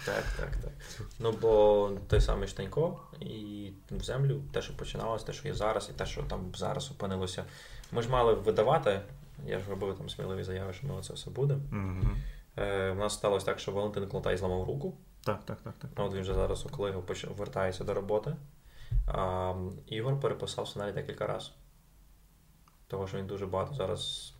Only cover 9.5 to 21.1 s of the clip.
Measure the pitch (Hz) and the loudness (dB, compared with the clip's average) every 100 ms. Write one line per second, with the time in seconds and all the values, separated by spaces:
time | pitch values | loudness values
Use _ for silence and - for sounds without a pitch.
9.5 | 98 98 95 98 95 98 - 95 95 92 | -4 -4 -2 -2 -4 -8 -6 -4 -4 -4
10.5 | 92 95 95 95 95 - - - 98 143 | -4 -6 -6 -6 -6 -8 -10 -8 0 2
11.5 | 139 - 107 95 92 110 107 - - - | 2 0 -2 -2 2 2 2 -4 -8 -12
12.5 | - 101 98 95 95 104 - 107 98 101 | -4 0 2 0 0 0 2 2 4 2
13.5 | - - 98 104 101 95 95 98 92 92 | -2 -2 0 0 -2 -2 0 0 2 2
14.5 | 92 92 139 185 - - - - 98 - | 0 0 -2 -4 -8 -18 -6 -4 -2 -6
15.5 | 107 - - - - 98 95 92 92 92 | -10 -10 -12 -10 -4 -2 -2 0 2 2
16.5 | 95 - - 101 92 90 92 - 98 101 | 0 -4 -2 -2 -2 -4 -6 -6 -6 -4
17.5 | 98 95 92 95 101 98 107 143 170 - | 0 0 0 -2 -2 2 2 2 -6 -8
18.5 | - - - - - - 98 92 92 92 | -20 -20 -14 0 2 2 2 0 0 0
19.5 | 92 92 92 - 110 127 139 113 - 120 | -2 -4 -8 -6 -4 0 2 0 -2 -4
20.5 | - 104 104 101 95 - | -4 -4 -4 -4 -4 -6